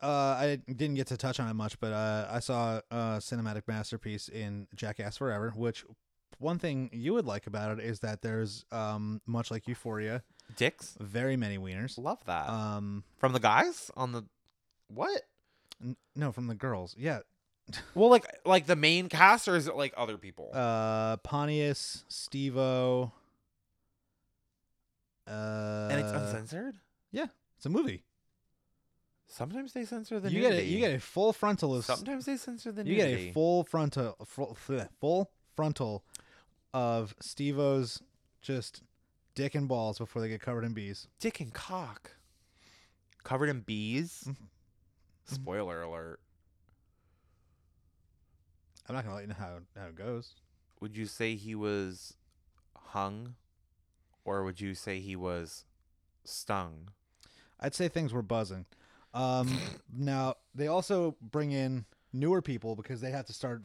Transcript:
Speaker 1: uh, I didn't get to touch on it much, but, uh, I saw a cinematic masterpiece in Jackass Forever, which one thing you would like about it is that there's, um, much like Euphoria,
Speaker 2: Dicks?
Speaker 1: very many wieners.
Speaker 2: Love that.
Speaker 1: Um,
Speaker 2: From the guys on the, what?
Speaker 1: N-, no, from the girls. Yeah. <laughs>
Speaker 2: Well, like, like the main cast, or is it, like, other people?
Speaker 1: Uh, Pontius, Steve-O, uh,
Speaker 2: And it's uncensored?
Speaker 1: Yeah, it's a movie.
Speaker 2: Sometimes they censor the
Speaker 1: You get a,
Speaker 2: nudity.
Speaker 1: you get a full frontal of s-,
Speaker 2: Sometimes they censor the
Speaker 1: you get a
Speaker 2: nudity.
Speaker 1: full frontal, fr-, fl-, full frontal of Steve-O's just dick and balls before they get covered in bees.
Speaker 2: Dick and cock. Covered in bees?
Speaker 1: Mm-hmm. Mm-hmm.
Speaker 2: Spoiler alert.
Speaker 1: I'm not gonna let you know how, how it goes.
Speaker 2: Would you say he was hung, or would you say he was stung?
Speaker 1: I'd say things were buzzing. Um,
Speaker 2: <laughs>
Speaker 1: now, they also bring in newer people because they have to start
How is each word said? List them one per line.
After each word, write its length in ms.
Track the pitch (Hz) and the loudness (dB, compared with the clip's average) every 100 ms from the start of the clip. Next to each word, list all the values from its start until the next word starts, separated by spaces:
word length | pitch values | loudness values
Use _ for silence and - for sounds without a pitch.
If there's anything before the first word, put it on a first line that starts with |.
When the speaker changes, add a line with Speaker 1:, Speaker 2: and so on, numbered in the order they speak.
Speaker 1:
uh, 60 | 143 143 139 131 | 0 2 4 4
I 220 | 143 139 - | 2 0 -4
didn't 280 | 127 147 | -2 0
get 120 | 139 131 | 0 -2
to 80 | 123 | -2
touch 240 | 131 127 | -2 -2
on 80 | 113 | -2
it 60 | |
much, 240 | 110 107 - | -2 -2 -2
but, 120 | 110 | -2
uh, 360 | 107 110 107 101 | 0 2 0 -2
I 100 | 117 | -2
saw 380 | - 120 117 113 - | 0 0 2 0 -4
a 40 | 117 113 110 | -2 0 -2
cinematic 440 | - 120 110 104 - | -2 -4 -2 -4 -4
masterpiece 640 | 107 107 113 110 104 - | -4 -4 -6 -6 -6 -6
in 380 | 110 104 101 98 | -6 -6 -6 -8
Jackass 420 | - 107 104 101 - | -8 -6 -4 -6 -4
Forever, 340 | 135 104 113 | -2 0 -2
which 300 | 110 117 - - 113 _ _ _ - | -2 -2 -4 -10 -20 _ _ _ -6
one 180 | 143 175 | -4 0
thing 320 | 170 135 127 | 0 -2 -2
you 220 | 117 135 | -4 0
would 120 | 233 139 | 2 0
like 200 | 104 - | -2 -4
about 320 | 104 107 110 | -4 -2 -2
it 60 | |
is 160 | 110 110 | -4 -4
that 220 | 110 107 | -4 -4
there's, 420 | 113 110 107 104 - | -2 -2 -2 -6 -8
um, 480 | 113 107 107 107 107 - | -4 -2 -2 -4 -4 -2
much 240 | 117 113 | -2 -2
like 180 | 113 - | -6 -6
Euphoria, 540 | 117 117 110 107 123 - - - - | -6 -4 -4 -2 -4 -8 -18 -14 2
Speaker 2:
Dicks? 400 | 120 - - - | 2 2 -10 -12
Speaker 1:
very 380 | 101 110 131 131 | -4 0 2 2
many 200 | 107 98 | 0 -2
wieners. 380 | 95 92 131 - | -4 -4 -6 -4
Speaker 2:
Love 200 | 143 233 - | -4 -4 -2
that. 220 | 85 73 | -2 0
Speaker 1:
Um, 560 | 110 107 104 101 101 - - | -2 -2 -2 -4 -6 -10 0
Speaker 2:
From 140 | 131 | 2
the 60 | 127 | 6
guys 500 | 110 117 349 330 - - | 8 8 6 0 -10 -6
on 140 | 127 | -4
the, 120 | 120 101 _ _ _ _ _ - | -6 -10 _ _ _ _ _ -12
what? 340 | 107 381 403 - _ _ _ _ - | -4 -2 -2 -6 _ _ _ _ -10
Speaker 1:
N-, 140 | 123 127 _ 143 | -8 -10 _ -4
no, 160 | 147 | -2
from 160 | 117 120 | -2 -4
the 60 | 104 | -4
girls. 400 | 131 101 90 110 | -2 -4 -6 -4
Yeah. 220 | 151 120 - _ _ _ - | -4 -4 -6 _ _ _ -14
<laughs> 260 | - - | -12 -4
Speaker 2:
Well, 160 | 175 233 | 8 10
like, 160 | 240 - - | 10 8 -2
like 220 | 180 185 147 | 6 6 8
the 80 | |
main 340 | 165 156 170 185 | 6 8 6 4
cast, 380 | 156 190 226 - | 10 10 10 6
or 80 | |
is 140 | 175 147 | 4 4
it, 80 | 139 | 0
like, 180 | 135 - | 0 0
other 200 | 113 104 | -2 -2
people? 320 | 98 - 55 | -10 -14 -6
Speaker 1:
Uh, 640 | 127 120 113 110 110 110 110 | 0 2 2 2 2 2 0
Pontius, 840 | - 147 147 151 147 139 - - - | -2 0 2 2 2 0 -4 -8 -10
Steve-O, 1040 | - - 139 139 127 131 127 127 127 123 - _ _ _ _ _ _ _ _ _ _ _ _ _ _ _ _ _ _ _ _ - | -10 -6 -2 0 2 4 4 4 2 0 -6 _ _ _ _ _ _ _ _ _ _ _ _ _ _ _ _ _ _ _ _ -10
uh, 600 | 107 107 107 107 107 104 | -6 -4 -2 -2 -2 0
Speaker 2:
And 100 | 143 | 0
it's 100 | - | 0
uncensored? 640 | 104 104 110 110 170 262 202 _ _ _ | -2 -2 -4 -6 -8 -8 -10 _ _ _
Speaker 1:
Yeah, 140 | 233 302 - _ _ | -6 -6 -8 _ _
it's 100 | 139 | 0
a 20 | |
movie. 340 | 214 247 92 - _ _ _ _ _ _ _ _ _ _ _ _ | 2 2 -4 -12 _ _ _ _ _ _ _ _ _ _ _ _
Speaker 2:
Sometimes 440 | - 131 240 269 | -10 -8 -6 -8
they 120 | 254 | -8
censor 340 | 220 240 220 220 | -8 -8 -6 -4
the 120 | 190 | 0
Speaker 1:
You 80 | 202 | 4
get 60 | 247 | 6
a, 20 | 190 | 4
Speaker 2:
nudity. 120 | - | 2
Speaker 1:
you 60 | 196 | 2
get 140 | 220 131 | 2 2
a 20 | |
full 320 | - 180 220 | -2 2 4
frontal 420 | 208 208 196 147 | 4 2 2 2
of 60 | 127 | 0
s-, 60 | 113 | 0
Speaker 2:
Sometimes 400 | 123 220 262 254 | -2 -2 -6 -4
they 100 | 269 | -6
censor 360 | - 233 233 | -6 -10 -8
the 120 | 208 | -4
Speaker 1:
you 120 | 196 208 | 2 4
get 100 | 151 | 4
a 40 | |
Speaker 2:
nudity. 220 | 110 90 | 2 0
Speaker 1:
full 300 | 151 165 175 | 2 4 4
frontal, 540 | 160 160 147 139 117 - - | 2 0 0 0 -2 -4 -12
fr-, 160 | - 139 113 | -6 -6 -6
fl-, 220 | - 135 104 - | -4 -4 -4 -2
full 300 | 147 180 196 _ _ | 2 2 0 _ _
frontal 500 | - 156 147 113 104 - - - - _ _ _ | -2 0 0 -2 -4 -10 -20 -20 -20 _ _ _
of 400 | 131 120 117 104 - | 0 2 2 -2 -8
Steve-O's 840 | - - 143 139 143 135 123 - - _ _ _ | -12 -4 -2 2 4 4 2 -6 -14 _ _ _
just 400 | - 131 - - - _ _ _ _ - | -6 -4 -6 -12 -20 _ _ _ _ -4
dick 180 | 139 | -2
and 140 | 147 139 | 0 0
balls 300 | 123 110 104 | 0 0 -2
before 220 | 113 117 | -6 -4
they 80 | 113 | -4
get 120 | 110 | -4
covered 240 | - 120 | -4 -4
in 80 | 113 | -2
bees. 340 | 110 101 101 - - | -4 -6 -10 -14 -6
Speaker 2:
Dick 180 | 226 - | -4 -4
and 160 | 127 | -8
cock. 640 | - - 185 135 104 - - _ _ _ _ - - _ _ _ _ | -10 -8 -6 -8 -12 -20 -20 _ _ _ _ -20 -20 _ _ _ _
Covered 260 | - 131 147 | -4 0 0
in 120 | 131 | -2
bees? 640 | 107 107 107 127 170 - | -4 -4 0 -2 -2 -8
Speaker 1:
Mm-hmm. 80 | 135 | -10
Mm-hmm. 1040 | 131 104 _ _ _ _ _ _ _ - 135 | -12 -14 _ _ _ _ _ _ _ -10 -8
Speaker 2:
Spoiler 460 | 131 98 92 85 | -4 -4 -4 -6
alert. 360 | 85 82 82 - _ _ _ _ _ _ _ _ _ _ _ _ _ _ _ _ _ _ _ _ _ _ _ _ _ - - | -6 -8 -10 -14 _ _ _ _ _ _ _ _ _ _ _ _ _ _ _ _ _ _ _ _ _ _ _ _ _ -20 -10
Speaker 1:
I'm 60 | 127 | -8
not 80 | |
gonna 100 | 110 101 | -8 -8
let 60 | |
you 60 | 104 | -10
know 60 | 95 | -10
how, 200 | 92 87 90 101 | -10 -12 -16 -16
how 60 | 90 | -16
it 60 | |
goes. 400 | 82 107 120 120 - _ _ _ _ | -10 -8 -8 -10 -20 _ _ _ _
Speaker 2:
Would 160 | 104 107 | -10 -8
you 100 | 107 | -8
say 300 | - 113 107 | -4 -4 -4
he 180 | 107 | -6
was 600 | 107 104 101 95 90 - - _ _ _ _ _ - | -4 0 0 -2 -6 -16 -20 _ _ _ _ _ -20
hung, 580 | - 101 98 104 120 120 _ _ _ _ _ _ _ _ | -8 -4 -4 -4 -12 -16 _ _ _ _ _ _ _ _
or 180 | 95 98 | -4 -2
would 180 | 95 92 | -2 -4
you 140 | 98 | -6
say 240 | 92 - 95 | -6 -6 -6
he 160 | 98 | -6
was 500 | 92 90 87 82 - - _ _ _ _ _ | -6 -4 -4 -6 -12 -20 _ _ _ _ _
stung? 640 | - - - 101 87 78 90 - _ _ - - _ - | -12 -10 -4 -4 -4 -10 -18 -20 _ _ -20 -20 _ -8
Speaker 1:
I'd 140 | 139 | -4
say 120 | - 175 | 0 0
things 240 | 170 147 | 0 0
were 100 | 120 | 0
buzzing. 420 | 101 117 98 92 92 _ - - _ | 0 0 -2 -6 -12 _ -20 -20 _
Um, 440 | 120 127 127 127 131 - | -2 0 2 2 0 -4
Speaker 2:
<laughs> 220 | - - 120 | -10 -12 -4
Speaker 1:
now, 380 | 139 135 131 - _ | -2 0 0 -2 _
they 120 | 135 147 | -4 0
also 500 | 180 180 190 165 - | 2 2 2 2 -2
bring 320 | 113 151 147 | -4 -2 0
in 320 | 139 131 127 107 _ _ | 2 0 -2 -6 _ _
newer 300 | 127 151 185 | 0 4 4
people 320 | 147 117 113 | 2 -2 -4
because 260 | 110 107 120 | -6 -6 -8
they 100 | 127 | -6
have 140 | 135 - | -6 -8
to 60 | |
start 300 | - 127 117 | -6 -6 -6